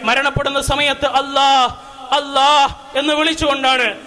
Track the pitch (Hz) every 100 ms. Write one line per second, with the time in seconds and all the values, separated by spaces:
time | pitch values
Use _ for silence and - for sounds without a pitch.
0 | 226 254 277 269 277 277 269 277 294 269
1 | 277 262 277 277 277 269 247 - - -
2 | - 285 285 277 277 294 277 - - 262
3 | 294 302 320 320 302 277 262 262 233 196